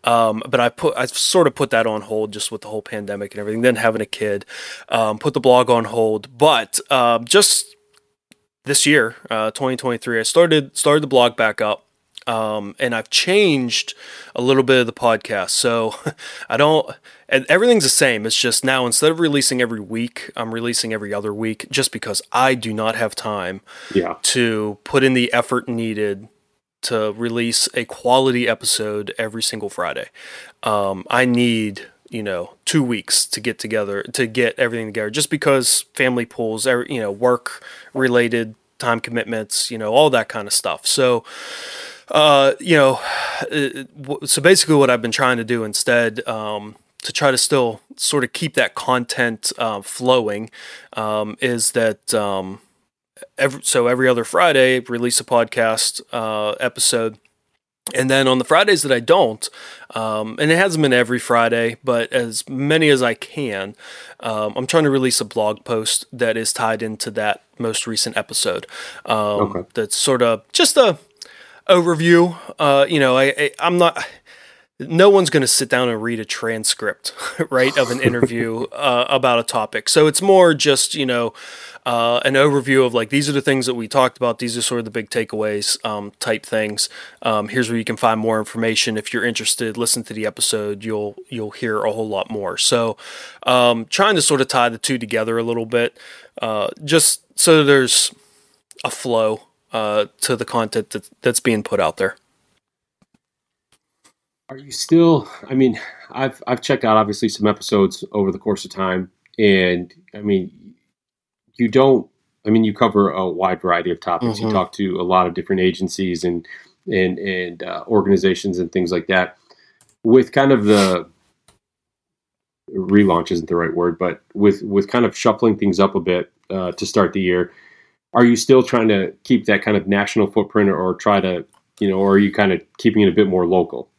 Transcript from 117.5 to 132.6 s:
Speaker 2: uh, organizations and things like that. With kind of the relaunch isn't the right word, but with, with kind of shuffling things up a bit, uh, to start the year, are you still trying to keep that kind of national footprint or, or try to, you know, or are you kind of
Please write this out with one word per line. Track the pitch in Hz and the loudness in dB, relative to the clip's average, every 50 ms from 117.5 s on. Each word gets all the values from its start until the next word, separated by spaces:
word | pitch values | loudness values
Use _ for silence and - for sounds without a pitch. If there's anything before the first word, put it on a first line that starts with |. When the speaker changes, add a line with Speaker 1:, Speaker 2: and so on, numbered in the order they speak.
| 85 85 - | -10 -12 -12
Speaker 2:
uh, | 90 87 80 - | -10 -10 -10 -4
organizations | - 117 104 87 98 98 90 87 95 92 - - 101 90 87 | 2 2 2 4 4 2 4 4 2 0 0 -2 -4 -4 -2
and | 90 82 | -4 -2
things | - 95 90 85 | -2 -2 -2 0
like | 92 87 82 | -2 -4 -2
that. | - 95 92 90 - - _ _ _ _ _ _ _ _ _ _ _ _ _ _ | 0 0 0 0 -2 -6 _ _ _ _ _ _ _ _ _ _ _ _ _ _
With | 113 117 131 120 - | 6 6 6 6 4
kind | - 139 139 139 | 2 2 4 4
of | 135 117 104 | 4 4 4
the | 104 107 104 98 95 92 87 85 - _ _ _ _ _ _ _ _ _ _ _ _ _ _ _ _ _ _ _ _ _ _ _ _ _ _ _ _ _ _ _ - | 4 4 4 4 4 2 -2 -4 -8 _ _ _ _ _ _ _ _ _ _ _ _ _ _ _ _ _ _ _ _ _ _ _ _ _ _ _ _ _ _ _ -10
relaunch | - 95 92 92 98 104 104 95 85 85 82 - | -8 -8 -2 4 4 6 6 6 2 0 0 -2
isn't | 92 85 80 - | -4 -4 -2 -2
the | 87 | -2
right | 87 85 80 80 | -2 -2 -2 -2
word, | 87 87 87 82 | 0 0 -2 -2
but | - 92 87 82 - _ _ _ | -2 -4 -4 -4 -6 _ _ _
with, | 101 101 104 98 - - | 2 2 2 2 2 -4
with | 107 98 101 98 | -2 0 0 0
kind | 98 - 123 120 | 2 2 2 2
of | 107 - | 2 0
shuffling | - - 120 107 - - 113 104 | 0 0 0 2 2 2 0 2
things | - 107 101 90 90 | 2 0 0 2 2
up | 98 98 - | 2 2 2
a | 98 | -2
bit, | 82 92 90 90 85 _ _ _ _ _ | -2 0 -2 -2 -2 _ _ _ _ _
uh, | 98 95 92 90 85 | -6 -6 -4 -6 -6
to | - 104 | -8 -8
start | - - 117 113 - - | -2 0 0 0 2 0
the | 101 | -2
year, | 92 90 90 90 87 - _ _ _ _ _ _ _ _ _ _ _ _ - | 0 0 0 0 0 -2 _ _ _ _ _ _ _ _ _ _ _ _ 2
are | 117 123 | 4 6
you | 120 120 | 6 4
still | 113 - - 131 127 123 | 2 4 6 6 6 6
trying | - - 120 110 | 4 0 2 2
to | 110 104 98 95 - - _ _ | 4 2 2 0 -2 -6 _ _
keep | - 127 110 - | 0 0 0 2
that | - 104 92 | 0 0 0
kind | - 104 104 | 2 0 0
of | 98 82 | 0 0
national | 92 98 101 101 - - 113 104 | 0 0 0 0 0 0 0 0
footprint | 95 - 110 101 - - 107 104 98 | 2 0 -2 -2 0 2 2 2 2
or, | 95 | 2
or | 76 92 92 90 | 0 -2 -2 -4
try | - - 110 101 98 | -2 0 2 2 2
to, | 95 92 92 85 - _ _ _ _ _ _ _ | 2 0 -4 -4 -6 _ _ _ _ _ _ _
you | 107 98 | -2 0
know, | 95 95 | 0 2
or | 98 98 98 | 2 4 4
are | |
you | 98 101 101 | 4 4 4
kind | 101 - 104 98 | 2 2 2 2
of | 92 82 | 2 -2